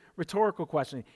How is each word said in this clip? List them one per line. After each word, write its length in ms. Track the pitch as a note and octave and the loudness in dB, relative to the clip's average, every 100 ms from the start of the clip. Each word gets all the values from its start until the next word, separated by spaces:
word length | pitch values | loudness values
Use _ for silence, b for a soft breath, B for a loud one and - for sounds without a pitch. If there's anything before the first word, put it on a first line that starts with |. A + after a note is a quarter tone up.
| b - | b -8
rhetorical 500 | D#3+ G3+ G#3+ F#3 D#3 | -2 2 2 0 -2
questions. 380 | D#3 C3 C3 b | -2 -2 -6 b